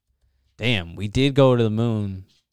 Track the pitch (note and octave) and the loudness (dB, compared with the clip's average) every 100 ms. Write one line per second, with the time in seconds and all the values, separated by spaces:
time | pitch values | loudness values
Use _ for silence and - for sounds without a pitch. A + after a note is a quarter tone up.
0 | _ _ _ _ _ - A#2 G#2+ E2+ F2 | _ _ _ _ _ -6 -2 -2 -4 -10
1 | G#2 B2+ C#3 C3+ C3+ A#2+ A2+ G#2+ A#2 A2 | -4 0 0 4 4 4 2 0 -2 -2
2 | G2+ F#2+ F#2+ _ _ | -4 -8 -14 _ _